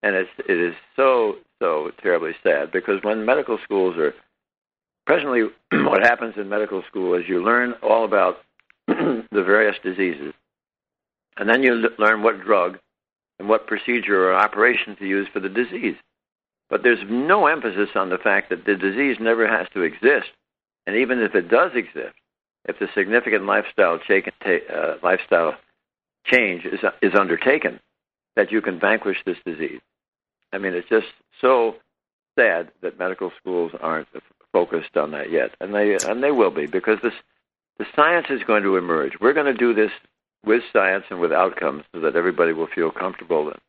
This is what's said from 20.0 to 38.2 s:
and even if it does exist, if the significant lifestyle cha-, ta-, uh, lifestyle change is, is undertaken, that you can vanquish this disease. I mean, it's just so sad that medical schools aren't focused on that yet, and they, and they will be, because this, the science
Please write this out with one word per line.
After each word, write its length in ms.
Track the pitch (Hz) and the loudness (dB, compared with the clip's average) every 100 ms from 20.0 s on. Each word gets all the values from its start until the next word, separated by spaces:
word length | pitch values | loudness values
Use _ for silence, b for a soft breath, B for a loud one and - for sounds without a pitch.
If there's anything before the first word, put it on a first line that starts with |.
| 117 143 - _ _ _ _ _ - | 2 2 -2 _ _ _ _ _ -4
and 100 | 104 | -2
even 240 | 127 123 | 0 0
if 140 | 107 | 0
it 140 | 101 85 | 0 2
does 240 | 113 175 | 2 2
exist, 400 | 127 98 78 55 _ _ _ _ _ - | -2 -6 -10 -12 _ _ _ _ _ -10
if 100 | - | -6
the 100 | 98 | -4
significant 520 | - 95 117 120 104 98 | -2 2 2 2 -2 0
lifestyle 520 | 104 101 - 90 85 | -2 -2 0 2 0
cha-, 220 | - 95 - - | 0 0 0 -8
ta-, 300 | 101 87 - | -2 -2 -2
uh, 220 | 82 80 80 | -6 -4 -2
lifestyle 540 | 87 95 - 85 80 - _ _ _ _ _ _ - | 0 0 2 2 2 -4 _ _ _ _ _ _ 0
change 380 | 127 107 87 82 | 2 2 -4 -6
is, 140 | 92 101 - | -4 -4 0
is 120 | 101 | 2
undertaken, 680 | 95 95 82 - 151 - - _ _ _ _ _ - | 2 2 0 2 0 -2 -8 _ _ _ _ _ -2
that 160 | 101 | 0
you 80 | 110 | 0
can 180 | 101 90 | -4 -2
vanquish 380 | 104 110 104 92 | 0 0 -2 -6
this 140 | - 85 | -6 -8
disease. 360 | - 78 76 65 _ _ _ _ _ _ _ | -8 -8 -10 -10 _ _ _ _ _ _ _
I 60 | 98 | -8
mean, 160 | 98 | -6
it's 140 | 90 - | -6 0
just 180 | 110 104 - _ _ | 0 0 -16 _ _
so 360 | 127 131 113 113 _ _ _ _ _ - | 2 4 2 -4 _ _ _ _ _ 0
sad 320 | 117 85 85 _ | 2 2 -4 _
that 160 | 90 82 | -10 -6
medical 340 | 92 92 92 - | -6 -4 -8 -8
schools 320 | - 90 85 80 | -6 -2 -4 -4
aren't 280 | 82 80 76 - _ _ _ | -4 -4 -6 -18 _ _ _
focused 440 | 87 87 82 76 - | 0 0 -2 -2 -4
on 140 | 76 | -2
that 180 | 76 - | -6 -4
yet, 200 | 82 58 - | -2 -2 -6
and 140 | 95 | -6
they, 220 | 104 104 95 - | 0 0 0 -2
and 160 | 117 | -2
they 80 | 139 | 0
will 200 | 139 101 | 4 2
be, 160 | 78 73 | 2 -4
because 320 | 92 98 110 | -4 -2 -2
this, 100 | - - _ _ _ _ _ _ | -2 -8 _ _ _ _ _ _
the 80 | 107 - | -8 2
science 300 | 151 175 | 4 4